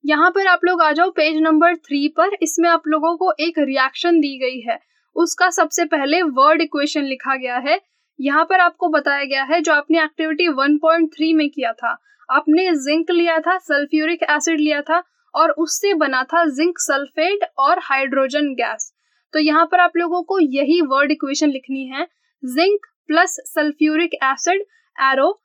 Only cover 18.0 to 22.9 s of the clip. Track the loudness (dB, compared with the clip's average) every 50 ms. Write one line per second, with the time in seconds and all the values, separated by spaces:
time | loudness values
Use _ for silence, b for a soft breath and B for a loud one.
18 | -2 0 0 0 -2 0 0 -2 -2 -2 -2 -4 -6 -6 -6 -10 -12 -18 _ _
19 | _ _ _ _ _ _ -2 0 0 2 4 2 2 2 4 2 2 4 2 -2
20 | -2 -2 -4 -4 -4 -4 0 0 0 0 2 -2 0 2 2 2 2 2 2 0
21 | 2 0 0 -4 -4 -6 -4 -2 -2 -2 -2 -4 _ -8 -10 -8 -8 -10 -8 -8
22 | -10 -10 _ _ _ _ _ _ -12 -8 -2 0 0 2 2 0 -2 _